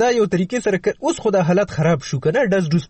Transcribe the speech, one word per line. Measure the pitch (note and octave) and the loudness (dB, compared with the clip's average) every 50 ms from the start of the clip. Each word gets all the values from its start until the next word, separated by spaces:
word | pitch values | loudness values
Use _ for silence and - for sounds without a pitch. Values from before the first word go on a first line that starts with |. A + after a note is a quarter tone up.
دا | A3+ B3 | 2 2
یو | B3 A#3 G#3 | 2 2 0
طریقې | F3 - F3 F#3+ F3+ B3 B3 - | 0 0 -2 -2 -2 -2 -2 -2
سره | G#3+ F#3+ | 0 -2
که، | F3+ - G#3+ - - | 0 -2 -2 -4 -2
اوس | - D4+ E4+ - | -2 -4 -4 -2
خو | - A3 | -2 0
دا | G3 F#3+ | 0 2
حالت | F3 D3+ F3 G3 G3+ - | 2 2 2 2 0 -2
خراب | - - D#3 D#3+ E3+ C3 | -2 0 0 2 0 0
شو، | - - - C3+ | -2 -6 -6 -2
که | - D3+ | -2 0
نه، | D#3 C4 C#4 | 0 2 2
ډز | G3 F#3+ G3 F3+ D3+ | 2 2 0 0 0
ډوز | D#3 E3+ - - | 0 -2 -2 0